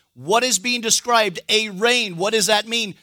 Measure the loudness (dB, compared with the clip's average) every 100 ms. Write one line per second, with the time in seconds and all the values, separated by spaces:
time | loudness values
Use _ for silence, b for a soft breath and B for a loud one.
0 | _ -14 0 2 2 0 -2 -2 0 -2
1 | 2 2 2 -4 -2 -2 -2 0 2 2
2 | -2 -4 -2 0 2 2 0 -4 -6 -10